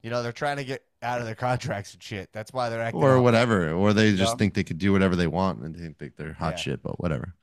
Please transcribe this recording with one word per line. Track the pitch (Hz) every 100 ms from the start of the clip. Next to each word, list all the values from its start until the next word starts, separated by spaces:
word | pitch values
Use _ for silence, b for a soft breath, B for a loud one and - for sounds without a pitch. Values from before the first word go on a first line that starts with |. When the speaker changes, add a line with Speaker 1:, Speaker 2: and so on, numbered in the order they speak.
Speaker 1:
You | 113
know, | 120
they're | 117
trying | 113 147 143
to |
get | 131 135 - _
out | 117 123
of | 117
their | 110
contracts | 127 127 - 101 -
and | 90
shit. | - 104 90
That's | 107 110
why | 127 120
they're | 113
acting | 113 160
Speaker 2:
Or | 143 131
Speaker 1:
up. |
Speaker 2:
whatever. | 123 113 120 104 80
Or | 82 101
they | 104 110
Speaker 1:
You | 95
Speaker 2:
just | 113
Speaker 1:
know? | 123
Speaker 2:
think | 104
they | 101
could | 92 82
do | 98
whatever | 98 95 87
they | 85
want | 82 95 65
and | 76 85
they |
think, | 85 73
think | 76 -
they're | 78
hot | - 80
Speaker 1:
Yeah. | 80
Speaker 2:
shit, | - 67
but | - -
whatever. | 85 69 - -